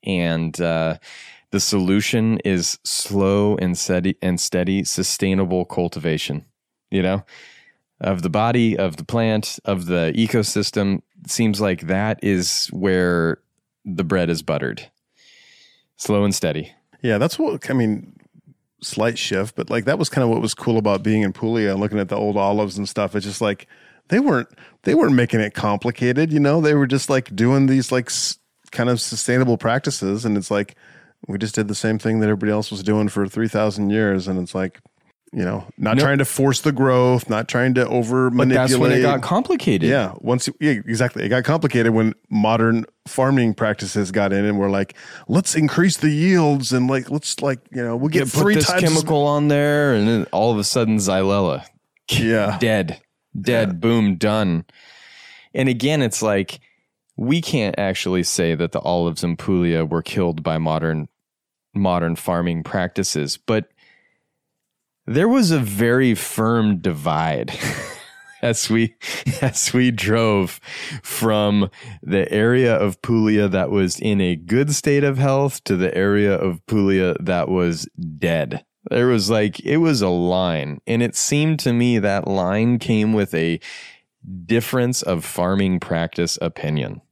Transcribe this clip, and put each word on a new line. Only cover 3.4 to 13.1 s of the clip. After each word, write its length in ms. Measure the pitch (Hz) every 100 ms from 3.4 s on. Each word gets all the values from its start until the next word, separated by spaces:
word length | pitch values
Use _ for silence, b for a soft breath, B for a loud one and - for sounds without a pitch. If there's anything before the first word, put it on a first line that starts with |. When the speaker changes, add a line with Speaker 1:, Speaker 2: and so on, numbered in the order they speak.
| 104 98
Speaker 1:
and 200 | 92 87
steady, 380 | - 90 92 90
and 180 | 90 87
steady, 460 | - 90 90 98 -
sustainable 800 | - 92 - 98 95 92 90 87
cultivation, 800 | - 87 87 80 78 - 73 - _ _ _ _
you 120 | 95
know, 240 | 92 98 - B B B B B B _
of 220 | - 92
the 80 | 87
body, 480 | 104 117 120 113 104
of 180 | 95 80
the 80 |
plant, 560 | 80 117 113 107 110 - -
of 220 | 98 87
the 260 | 87 82 78
ecosystem. 840 | 113 117 104 - 101 - 98 98 _ _ -
It 60 |
seems 280 | - 113 101
like 280 | 104 92 82
that 360 | 95 107 110
is 440 | 98 95 90 - -
where 720 | - 98 92 90